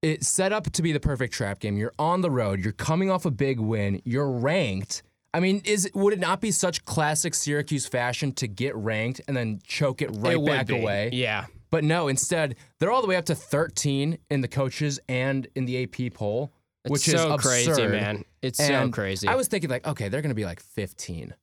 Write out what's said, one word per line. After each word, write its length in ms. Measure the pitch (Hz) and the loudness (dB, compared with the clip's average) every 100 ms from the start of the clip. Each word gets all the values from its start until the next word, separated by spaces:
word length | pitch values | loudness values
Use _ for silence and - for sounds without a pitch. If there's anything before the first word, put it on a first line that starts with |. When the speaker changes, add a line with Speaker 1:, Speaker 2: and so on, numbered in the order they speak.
Speaker 1:
It 200 | 160 156 | 0 0
set 300 | - - 190 | -2 0 2
up 180 | 214 - | 0 -2
to 100 | - | -2
be 80 | 165 | 0
the 80 | 147 | 0
perfect 340 | 156 131 123 | 0 -2 -4
trap 260 | - 101 101 | -2 -4 -4
game. 160 | 107 101 | -4 -2
You're 140 | 110 - | -2 -2
on 240 | 151 180 | 0 2
the 80 | 180 | 2
road. 340 | 127 107 98 | 2 0 0
You're 80 | 95 | -2
coming 360 | - - 160 190 | -2 0 2 2
off 160 | 185 170 | 2 0
a 60 | |
big 280 | 120 139 127 | 0 0 0
win. 420 | 107 110 101 98 - | 0 0 0 -2 -2
You're 240 | 123 143 | 0 0
ranked. 720 | 123 127 180 135 95 98 - _ _ _ | 0 2 2 0 -2 -6 -10 _ _ _
I 60 | 160 | 0
mean, 200 | 185 202 - | 2 2 2
is, 240 | 208 185 202 | 0 0 2
would 180 | 202 | 2
it 60 | 208 | 4
not 200 | 170 190 | 0 0
be 120 | 220 | 0
such 340 | - 185 165 - | 2 0 -2 -4
classic 480 | - 151 151 170 | 0 2 2 0
Syracuse 540 | - - 147 147 147 - | -2 0 0 0 -2 0
fashion 440 | 123 120 123 143 | 0 0 0 -2
to 140 | 127 120 | -2 -6
get 260 | 98 131 113 | -2 -4 -2
ranked 440 | 107 107 113 131 - | -2 0 -2 -4 -4
and 80 | 131 | -2
then 240 | 117 104 - | -2 -4 -6
choke 360 | - 143 127 | 0 0 0
it 80 | 151 110 | -4 0
right 180 | 120 | 2
Speaker 2:
It 60 | 165 | 2
would 40 | 147 | 4
Speaker 1:
back 200 | 139 131 | 2 2
Speaker 2:
be. 120 | 131 | 0
Speaker 1:
away? 300 | 110 101 107 | 0 0 0
Speaker 2:
Yeah. 340 | 123 120 107 - - - | 0 0 0 -4 -14 -2
Speaker 1:
But 120 | 165 | 0
no, 240 | 151 170 151 | 2 2 2
instead, 480 | 135 - 170 151 120 - _ | 0 0 0 0 -4 -16 _
they're 120 | 175 | 2
all 100 | 254 | 2
the 60 | 220 | 4
way 100 | 185 | 0
up 80 | 165 | 0
to 100 | 156 | -4
thirteen 840 | - 147 165 - 147 139 143 165 _ | 0 0 0 0 0 0 0 -4 _
in 100 | 143 | -2
the 80 | 127 | 0
coaches 500 | - 135 - 151 135 - | 0 -2 0 -2 -2 -4
and 360 | 127 131 135 127 - | -2 0 -2 -4 -6
in 100 | 127 | -2
the 100 | 127 | -2
A 100 | 123 | -4
P 220 | - 123 | -4 -6
poll, 440 | - 104 113 139 _ _ _ 127 | -2 -2 -2 -4 _ _ _ -2
Speaker 2:
It's 60 | |
Speaker 1:
which 160 | 143 - | 0 4
is 60 | 165 | 4
Speaker 2:
so 160 | 160 147 | 4 2
crazy, 320 | 131 123 120 | 4 4 4
Speaker 1:
absurd. 200 | 147 110 | 4 2
Speaker 2:
man. 320 | 107 101 104 - _ | 2 0 -4 -8 _
It's 180 | 131 120 | -6 0
Speaker 1:
And 260 | 147 139 - | 2 4 2
Speaker 2:
so 80 | 120 | 0
crazy. 320 | 98 95 104 | -2 -2 0
Speaker 1:
I 80 | 254 | 0
was 140 | 262 | 0
thinking, 200 | 202 151 | -2 -2
like, 160 | 123 151 | -4 -4
okay, 220 | 139 101 | -4 -4
they're 140 | 123 | -2
gonna 140 | 151 107 | -2 -2
be, 100 | 98 | -4
like, 160 | 85 | -6
fifteen. 720 | - - 98 - - 85 64 - | -10 -6 -6 -8 -10 -10 -10 -16